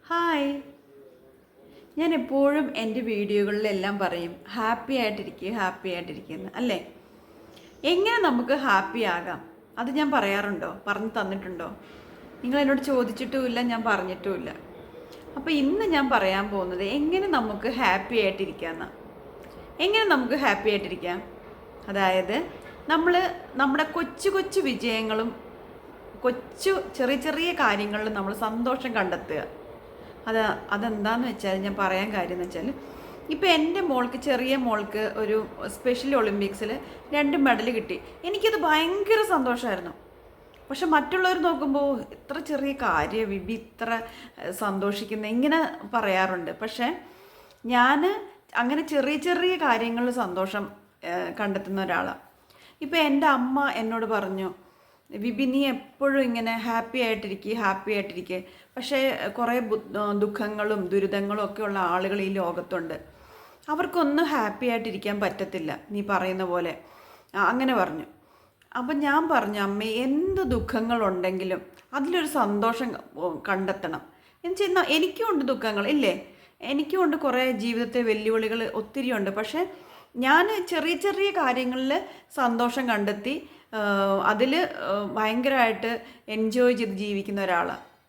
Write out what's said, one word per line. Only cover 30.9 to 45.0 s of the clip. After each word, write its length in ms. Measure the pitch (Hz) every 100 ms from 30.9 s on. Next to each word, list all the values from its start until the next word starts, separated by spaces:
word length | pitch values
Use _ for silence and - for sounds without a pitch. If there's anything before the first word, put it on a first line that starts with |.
| 214 208 233 247
വെച്ചാൽ 280 | 208 196 190
ഞാൻ 200 | 196 196
പറയാൻ 340 | 190 190 214
കാര്യം 200 | 208 175
എന്ന് 120 | 180
വെച്ചാൽ, 300 | 180 170 202 277 - - - - -
ഇപ്പം 180 | 302 381
എൻ്റെ 320 | 320 320 370
മോൾക്ക്, 360 | 359 254 240 247
ചെറിയ 400 | 285 247 254 269
മോൾക്ക് 560 | 247 208 202 214 214 -
ഒരു 300 | 208 214 220 - -
സ്പെഷ്യൽ 500 | - 254 247 262 277
ഒളിമ്പിക്സിൽ 640 | 214 202 196 - 214 269 - - -
രണ്ട് 260 | 294 285 285
മെഡൽ 340 | 277 220 226
കിട്ടി. 300 | 226 - 180 - -
എനിക്കത് 360 | 339 403 440 427
ഭയങ്കര 680 | 311 311 330 392 403 440 427
സന്തോഷമായിരുന്നു. 640 | - 254 240 240 185 175 - - - - - - - -
പക്ഷെ 160 | 269 349
മറ്റുള്ളവർ 560 | 311 294 370 370 370
നോക്കുമ്പോൾ, 580 | 339 285 285 277 285 247
"ഇത്ര 380 | - - - 277
ചെറിയ 340 | 302 285 277
കാര്യം 580 | 277 233 165 151 220 220
വിബി 220 | 196 180
ഇത്ര, 500 | 226 - - 233 226 226 - - -
ഏഹ്, 80 | -
സന്തോഷിക്കുന്ന", 760 | 180 208 196 202 208